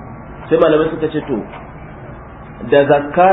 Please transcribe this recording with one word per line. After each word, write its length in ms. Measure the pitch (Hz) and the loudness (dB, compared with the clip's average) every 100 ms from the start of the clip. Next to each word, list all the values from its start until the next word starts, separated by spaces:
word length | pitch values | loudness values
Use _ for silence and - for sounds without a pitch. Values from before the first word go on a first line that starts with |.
| - - - - - | -16 -16 -16 -16 -2
Sai 120 | 160 | 2
malamai 320 | 165 156 160 | 4 4 2
suka 180 | 151 151 | -2 -4
ce, 120 | 151 | -4
to, 160 | - 113 - - - - - - - - - - - - 110 | -4 -6 -6 -14 -18 -18 -18 -18 -18 -18 -18 -18 -18 -14 2
da 140 | 143 139 | 4 6
zakka 420 | 143 143 175 185 | 4 2 4 4